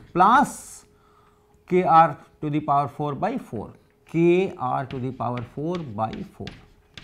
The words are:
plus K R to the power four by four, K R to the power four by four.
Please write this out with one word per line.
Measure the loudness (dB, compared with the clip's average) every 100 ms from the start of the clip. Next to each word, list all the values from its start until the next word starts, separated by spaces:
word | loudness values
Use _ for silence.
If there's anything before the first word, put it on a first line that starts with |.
| -4
plus | 2 6 6 2 -2 -18 -20 -20 _ _ _ _ _ _ _ -2
K | 0
R | 6 6 6 2 -14 -10
to | -4
the | -4
power | 0 0 0
four | -4 -6
by | -4 -4 -6
four, | -8 -12 -12 -16 _ _ _
K | 0 4 4 0 -4
R | -4 -4 -6
to | -8
the | -8
power | -6 -6 -6 -8
four | -8 -6 -6
by | -8 -6 -6 -6 -14 -14
four. | -16 -16 -20 _ _ -20